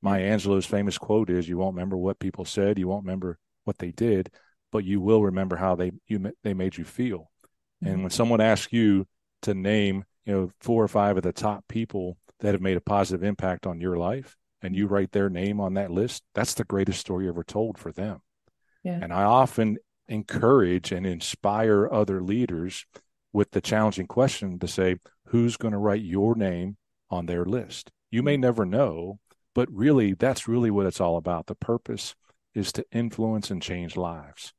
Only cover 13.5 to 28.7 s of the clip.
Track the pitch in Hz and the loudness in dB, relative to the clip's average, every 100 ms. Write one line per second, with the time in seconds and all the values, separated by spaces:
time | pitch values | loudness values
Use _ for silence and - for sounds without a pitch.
13.5 | 90 - 85 90 87 85 127 131 _ _ | -4 -6 -6 -4 -2 -2 -4 -8 _ _
14.5 | _ 95 92 101 101 95 101 98 90 95 | _ -8 -2 0 0 0 0 0 0 -2
15.5 | 104 98 95 98 87 120 - _ - 117 | -2 -2 -2 -2 -2 -2 -4 _ -2 -2
16.5 | - 104 98 98 92 - 92 92 85 85 | -2 -2 0 0 -2 -4 -4 -4 -4 -6
17.5 | 101 110 101 - 82 101 92 _ _ _ | -4 -4 -4 -12 -8 -8 -8 _ _ _
18.5 | _ _ _ 185 175 175 85 101 123 131 | _ _ _ -8 -6 -4 2 6 6 6
19.5 | - 110 104 _ _ _ 107 104 110 117 | 2 0 0 _ _ _ -8 -6 0 6
20.5 | 135 95 90 87 92 95 85 - - 101 | 6 6 2 -2 -4 -4 -4 -8 -4 -2
21.5 | 104 113 104 104 107 101 95 90 107 123 | 2 4 4 4 2 0 0 -2 -2 -2
22.5 | 85 90 - - - _ _ _ 104 101 | -4 -6 -10 -16 -20 _ _ _ 0 0
23.5 | - - 110 107 101 92 - 135 - 98 | 0 0 2 2 0 -4 2 2 2 -8
24.5 | 87 87 - 92 90 _ _ - 117 117 | -6 -6 0 2 0 _ _ -2 2 2
25.5 | 117 117 104 104 104 101 92 104 117 98 | 0 -4 0 0 0 0 0 2 2 0
26.5 | 87 92 104 _ _ _ 90 87 87 87 | -2 -4 -8 _ _ _ -6 -4 -2 -2
27.5 | 120 - - - _ _ 113 139 143 127 | -4 -6 -14 -18 _ _ -2 0 2 2
28.5 | 117 95 | 2 0